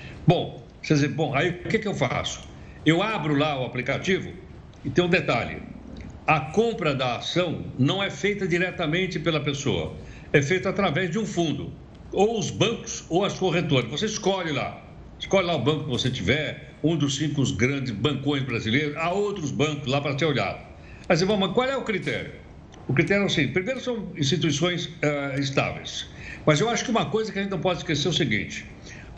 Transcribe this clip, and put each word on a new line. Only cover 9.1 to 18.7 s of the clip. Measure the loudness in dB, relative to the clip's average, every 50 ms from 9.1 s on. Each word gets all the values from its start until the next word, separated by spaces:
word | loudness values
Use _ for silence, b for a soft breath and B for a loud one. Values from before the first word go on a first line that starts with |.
| -2 -2
pela | 0 2 2 2
pessoa, | 2 0 -2 -2 0 0 0 0 0 -2 -6 -10 B B B B B B B
é | 4
feita | 6 4 2 2 2 0
através | 0 2 2 2 2 2 0 0
de | 0 -2
um | -2
fundo, | -2 0 0 0 0 0 -2 -4 -8 -10 -12 -14 -18 -18 -18 -14 -4 2
ou | 4 4 4 4 0
os | -2 -2
bancos | 0 2 2 2 2 -2 -6 -8 -10 -10 -6 -2
ou | 0 2 2
as | 0 0
corretoras. | 0 0 2 2 2 2 2 2 2 2 0
Você | -2 -2 -2
escolhe | -2 -2 0 0 0 0 0 0 -2 -2
lá, | -2 -4 -4 -6 -10 -14 -16 -18 -18 -18 -18 -16 -12
escolhe | -2 2 4 4 4
lá | 4 2
o | 2 2
banco | 2 2 2 0
que | -2
você | -2 0 0 0
tiver, | -2 0 2 2 2 2 0 -2 -6 -8 -12 -16 -6 -2 0
um | 2 2
dos | 2 2 2 0
cinco | 0 -2 0 2 2 2 2 2
grandes | 2 2 2 2 0 -2 -4
bancões | -2 0 0 0 0 0 0 0 0 0 0
brasileiros, | -2 -4 -4 0 0